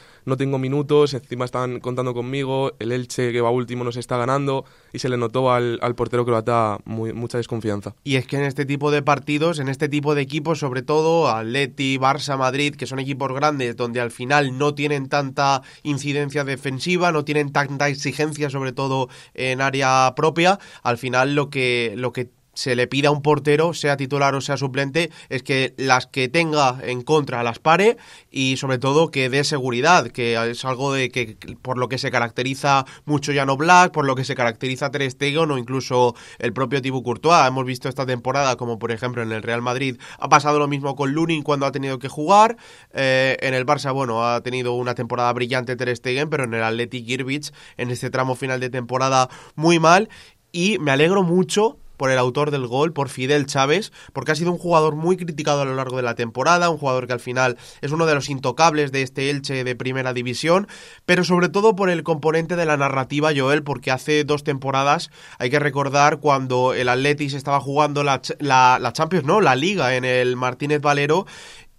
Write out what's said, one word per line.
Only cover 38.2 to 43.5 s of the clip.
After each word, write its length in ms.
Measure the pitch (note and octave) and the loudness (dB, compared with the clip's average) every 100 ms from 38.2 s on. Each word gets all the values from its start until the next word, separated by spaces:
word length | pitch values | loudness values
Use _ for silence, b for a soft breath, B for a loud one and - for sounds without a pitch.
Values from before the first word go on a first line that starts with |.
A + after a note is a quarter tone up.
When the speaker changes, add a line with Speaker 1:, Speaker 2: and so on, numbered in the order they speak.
| B2 C3+ C#3 | -2 0 0
Speaker 2:
como 240 | A#2+ A#2+ A2+ | -2 -4 -6
por 140 | A2+ | -6
ejemplo 280 | A2+ B2+ B2 | -4 -6 -6
en 120 | A2+ | -6
el 100 | A2 | -6
Real 180 | A2 A#2 | -4 -4
Madrid 360 | B2 B2+ C3+ B2 B B | -2 -2 -4 -6 B B
ha 80 | C#3 | 6
pasado 320 | D3 D3 D3 | 6 6 2
lo 80 | C#3+ | 2
mismo 260 | C#3+ C#3 | -2 -4
con 180 | C3+ C#3 | -4 -2
Lunin 300 | D3+ E3 D#3+ | -2 -2 -2
cuando 240 | D3 C#3+ C#3 | 0 0 0
ha 60 | |
tenido 260 | C3+ C3+ C3 | -2 -6 -6
que 100 | C3 | -8
jugar, 480 | - D3+ G3+ A3+ A#3 B B B | -4 4 6 6 2 B B B
eh, 440 | - C3+ C3 C3 B2+ | -2 2 2 2 0
en 140 | C3+ | -2